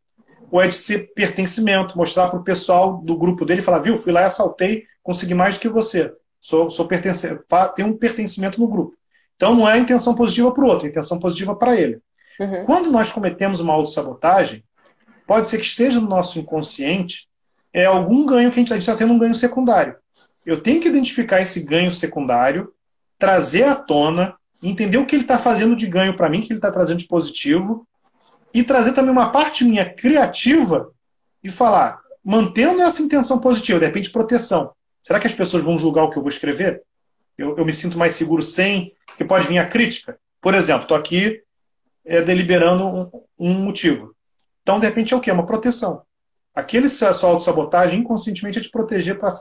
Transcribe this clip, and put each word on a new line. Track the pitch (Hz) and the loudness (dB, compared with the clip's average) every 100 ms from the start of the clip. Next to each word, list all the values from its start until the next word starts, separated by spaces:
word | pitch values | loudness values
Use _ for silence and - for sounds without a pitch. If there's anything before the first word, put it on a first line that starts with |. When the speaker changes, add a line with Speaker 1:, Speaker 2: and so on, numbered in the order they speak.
| _ _ _ _ - | _ _ _ _ -4
Speaker 1:
ou | 175 | 2
é | 185 | 2
de | |
ser | - - 208 - | 2 0 -2 -6
pertencimento, | - 185 - 185 - 214 190 185 175 | -4 -2 0 -2 0 2 0 0 -2
mostrar | 170 - 180 | -2 0 0
pro | 180 | -2
pessoal | 175 175 - 175 190 180 | -2 0 2 4 2 0
do | 160 165 | -4 -2
grupo | 175 180 156 | 0 0 0
dele, | 185 | -2
falar, | 190 170 | 0 0
"Viu, | 190 226 | 0 -2
fui | - | 0
lá | 170 | 2
e | |
assaltei, | 185 - 190 - 185 220 - _ | 2 2 -2 -2 -2 -2 -8 _
consegui | - 175 180 | -6 -4 -2
mais | 180 196 | 0 0
do | 196 | 0
que | 226 | -2
você, | 220 - 185 151 - _ _ | 0 0 0 -2 -6 _ _
sou, | - 160 165 | -2 0 0
sou | - 170 | -2 -2
pertence-, | 175 185 180 160 160 - | -2 -2 -4 -4 -8 -2
fa-, | 170 190 | 0 0
tenho | - 208 | -2 -4
um | 220 | -2
pertencimento | 233 233 202 - 190 202 | -4 -2 -4 -4 -4 -2
no | 233 | -2
grupo." | 202 - - _ _ _ - | -2 -6 -10 _ _ _ -2
Então | 196 | 2
não | 240 214 | 4 4
é | |
a | 226 | 4
intenção | 247 247 240 | 4 2 2
positiva | 233 226 185 247 | 0 0 2 0
pro | 285 262 | 2 2
outro, | 180 147 | 2 -2
é | |
a | |
intenção | 165 156 175 | -6 -4 -4
positiva | 180 170 196 | -4 -4 -6
pra | 202 240 233 | -2 0 2
ele. | 143 117 _ _ _ - | 0 -4 _ _ _ -10
Speaker 2:
Uhum. | 196 185 | -8 -6
Speaker 1:
Quando | 214 349 339 | 0 0 2
nós | 240 214 | 0 0
cometemos | - 190 175 196 185 | -4 -6 -4 -4 -2
uma | 165 | 0
autossabotagem, | 156 151 - 131 123 160 190 160 110 _ _ _ _ _ _ - | 0 0 -4 -6 -4 2 2 0 -4 _ _ _ _ _ _ -2
pode | 214 220 | 0 0
ser | 220 | -2
que | - | -2
esteja | - 247 240 | 0 2 2
no | 214 | 0
nosso | 185 175 165 | 0 0 -2
inconsciente, | 151 160 151 - 139 190 180 - - _ _ _ _ | -4 -6 -6 -4 -4 -4 -6 -10 -16 _ _ _ _
é | 175 | 0
algum | 185 185 175 254 | 2 4 2 2
ganho | 294 247 240 | 4 4 4
que | 240 | 2
a | |
gente, | 240 | 0
a | 214 | 0
gente | 175 | -2
tá | 220 | 0
tendo | 226 | 2
um | 240 | 4
ganho | 226 | 2
secundário. | 226 240 254 247 196 131 - _ _ _ _ - | 2 0 0 2 2 0 -4 _ _ _ _ -6
Eu | 160 | -4
tenho | 220 320 | 0 2
que | 339 | 2
identificar | 277 247 - 226 185 | 2 0 -2 0 0
esse | 185 180 | 2 -2
ganho | 147 160 180 | -2 0 0
secundário, | 175 156 151 131 120 127 160 208 _ _ _ _ - | 0 -4 -4 -2 0 2 0 -6 _ _ _ _ -2
trazer | 190 185 - 196 | 2 2 2 2
à | 277 | 2
tona, | 277 - 147 151 165 185 - _ _ | 2 -2 0 0 0 -4 -6 _ _
entender | 175 185 208 226 | -8 -4 0 0
o | |
que | 269 | 0
ele | 294 | 0
tá | - 247 | 0 0
fazendo | 247 208 226 233 | 2 2 2 0
de | 208 | -2
ganho | 180 190 180 | 0 0 0
pra | 165 | -2
mim, | 170 | -2
o | 220 | -4
que | |
ele | 220 | -4
tá | 202 | -2
trazendo | 185 165 175 | 0 0 -2
de | - | -2
positivo, | 170 147 - 139 165 196 226 - _ _ _ _ _ _ | -2 -2 -4 -2 0 0 -6 -10 _ _ _ _ _ _
e | 233 | -2
trazer | 240 254 220 | 2 2 2
também | - 262 | 2 2
uma | 254 226 | 2 2
parte | 269 302 - 240 | 2 0 2 2
minha | 214 | 2
criativa | 185 - 247 302 202 - 233 320 214 160 - _ _ _ _ _ | 0 -2 2 2 2 0 2 2 2 -2 -4 _ _ _ _ _
e | 190 | -6
falar, | - 240 185 120 - - - | 0 2 2 0 -4 -20 -14
mantendo | 196 220 190 214 294 359 | -2 0 0 2 2 4
essa | 349 330 | 2 2
intenção | 302 294 240 254 | 0 0 0 0
positiva, | 254 226 - 175 | 2 0 0 0
de | |
repente | 156 196 196 | 0 -2 -6
proteção. | 233 220 240 - 180 - _ _ _ | -4 -2 0 0 -2 -4 _ _ _
Será | - 202 | -4 -2
que | 226 | -2
as | |
pessoas | - 180 175 | -2 -2 0
vão | 151 165 | 0 -2
julgar | 160 151 | 0 0
o | 151 | 0
que | 147 | -2
eu | |
vou | 139 | -6
escrever? | - 151 - 185 - - _ _ _ _ - | -6 -6 -4 -4 -6 -10 _ _ _ _ -12
Eu, | 143 147 | -8 -4
eu | 160 | -2
me | |
sinto | 156 175 170 | -2 -2 0
mais | 170 | 0
seguro | 165 160 160 | 0 0 0
sem, | 156 - 202 196 175 _ _ - | 2 2 0 -2 -6 _ _ -8
que | |
pode | - 190 180 | 0 0 2
vir | 175 | 0
a | - | 0
crítica? | 233 233 - - - _ _ | 0 -2 -4 -12 -20 _ _
Por | 185 | 0
exemplo, | 196 156 131 - | 2 2 0 0
tô | |
aqui, | 151 151 175 208 220 _ _ _ _ _ _ | -2 0 -2 -2 -4 _ _ _ _ _ _
é, | - 170 | -2 0
deliberando | 170 180 175 180 170 180 190 | 2 0 2 2 4 2 0
um, | 185 180 - - - | -6 -8 -14 -20 -6
um | 175 | -2
motivo. | 190 196 196 170 120 107 _ _ _ _ _ | -2 -2 -2 -2 -2 -6 _ _ _ _ _
Então, | - 202 | -2 0
de | |
repente, | 214 220 220 | 0 -2 -2
é | 254 | -2
o | |
quê? | 240 | 0
Uma | 180 175 | -2 -2
proteção. | 220 247 240 196 - _ _ _ _ _ | -2 -2 -2 -2 -6 _ _ _ _ _
Aquele, | - - 233 277 | -12 -4 0 2
essa | - 208 185 180 | 2 2 4 4
autossabotagem, | 170 - 156 147 175 180 190 | 2 2 0 0 2 2 0
inconscientemente, | 240 220 214 190 202 202 | -2 -4 -4 -8 -8 -8
é | |
te | - | -8
proteger | 233 220 196 175 196 | -6 -4 -4 -4 -4
pra | 196 196 | -4 -6